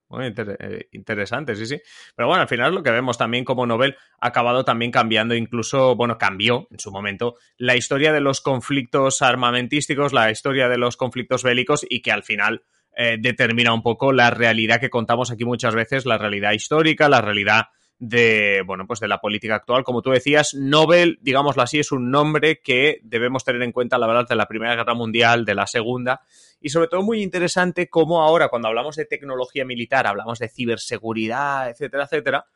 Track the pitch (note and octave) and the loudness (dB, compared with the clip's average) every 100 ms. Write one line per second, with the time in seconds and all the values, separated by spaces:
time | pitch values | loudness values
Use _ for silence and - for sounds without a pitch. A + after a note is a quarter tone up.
0 | _ - B2+ G2+ G#2 - G2+ F#2+ - - | _ -10 -8 -8 -10 -10 -10 -12 -14 -18
1 | G2 G#2 G2 B2 D3+ G#2 A2+ D3 - - | -8 -6 -4 -6 -6 -6 -6 -10 -12 -20
2 | - - A#2+ F3+ C3+ A#2+ B2+ - C3 A2+ | -20 -4 0 2 0 0 0 0 0 0
3 | C3 A2+ A#2 A#2+ B2+ B2 A#2+ A2+ C3+ C3+ | -2 -2 -2 -2 -2 -2 0 2 0 -2
4 | _ _ A#2+ B2 A#2+ B2 C3 A#2 A#2+ B2 | _ _ -2 0 0 0 0 -2 0 0
5 | A2+ G#2+ A#2 A#2 A2+ A#2+ A2 C#3 C3 A2+ | 2 0 0 -2 -2 -6 -2 2 2 2
6 | A#2+ A#2 G2+ F#2+ A2 A#2+ - - G#2 G2 | 0 0 -2 0 0 0 -4 -16 -14 -8
7 | G2+ G2 A#2+ - _ _ B2 B2 - C#3 | -8 -4 -6 -6 _ _ 0 0 0 0
8 | D#3 D3+ C#3 C3 - C3 - C#3 A#2+ D3 | 2 2 0 0 -2 -4 -2 -4 -2 0
9 | C3+ - C3 B2 B2 B2 B2 D3 - C#3+ | 0 2 0 2 0 0 -2 -4 -2 -2
10 | C#3+ B2+ A2 G#2+ C#3+ C3+ B2 B2 A#2+ - | 0 2 2 0 -2 0 2 2 0 -2
11 | B2 B2+ - B2+ B2 B2 B2+ D3 - B2 | -6 -6 -4 -2 0 0 0 -2 -2 -6
12 | - G#2 - G#2+ G#2 A2 - _ _ - | -2 -2 -2 -2 0 -2 -10 _ _ -4
13 | A#2+ A2+ A#2+ A#2 A#2+ A#2 A#2 A2+ A#2 A2 | -2 0 -2 0 0 2 2 2 0 0
14 | C3+ C3 A#2+ A2+ A#2 A2+ A2 A#2 C3 A#2+ | 2 4 4 4 2 2 2 2 2 -4
15 | A2+ A#2+ A#2+ A2 A#2+ A#2+ B2 A2 A2+ C3+ | 0 0 0 -4 -4 -2 -2 -2 -2 -4
16 | B2 A2 G#2 G2+ G#2 G#2+ - D3+ D#3+ D3+ | 0 -2 0 -2 0 0 0 2 2 4
17 | D3 C3 G#2+ G2+ G2+ G#2+ A2 _ _ _ | 4 4 2 -2 2 2 0 _ _ _
18 | A#2+ A#2+ A2+ G#2+ G#2 G2 F#2+ F#2 F#2+ A2+ | -2 4 4 4 4 2 0 -8 -8 -6
19 | G#2+ G2 G#2+ G#2 A2 G#2+ - B2 C3 A#2+ | -4 -2 -2 -4 -2 -4 0 0 0 -2
20 | B2+ C3 C#3+ D3 C#3+ C#3 C3+ D3 D#3 F3 | 2 2 4 2 2 -2 0 4 6 6
21 | F3 - C3 C3 C#3+ C3 A#2+ D3+ C#3+ C3+ | 4 0 0 2 2 0 0 0 -2 -2
22 | B2 C#3+ D3+ D3+ D3+ D#3 - B2+ D3+ C#3+ | 0 2 2 2 0 0 0 2 2 0
23 | A2 A#2 A#2+ C3 - A#2+ B2 B2 A#2+ B2 | -6 -2 -2 -2 -4 -4 -2 -2 0 0
24 | A2+ A#2 A#2 A2+ G#2 A2 A2+ A#2 A#2 A#2+ | 2 2 2 0 -2 -2 -2 -2 0 -2
25 | A2+ A2+ A#2 A#2+ A2 G2 G2 B2 A2+ B2 | -2 2 4 4 2 -2 0 -2 -2 -4
26 | B2 C3 _ _ _ _ D3 D#3+ E3 F3+ | -4 -4 _ _ _ _ -4 0 0 0
27 | G3+ A3+ G3 F3+ E3+ F#3 F3+ F3 F3 E3 | -2 -2 -4 -2 -2 0 0 -2 -2 2
28 | D#3 E3+ D#3 E3 C#3+ A#2+ A2+ A2+ C#3+ D3+ | 2 4 4 4 2 0 -2 -2 -4 -8
29 | D3+ C#3 C#3 C3 B2+ C#3+ B2+ A#2+ A#2 C3+ | -8 -10 -8 -8 -6 -6 -6 -6 -2 0
30 | A2+ G2+ A2 A#2 A#2 - A#2+ A2 - A2 | 0 -2 -6 -8 -10 -6 -4 -4 -6 -8
31 | A2 A2 A2 A#2+ C#3+ C#3 B2+ A#2+ C#3+ C#3 | -6 -4 -4 -2 -2 -4 -6 -8 -6 -6
32 | C#3 D#3 C#3+ C#3 - | -4 -4 -2 -4 -6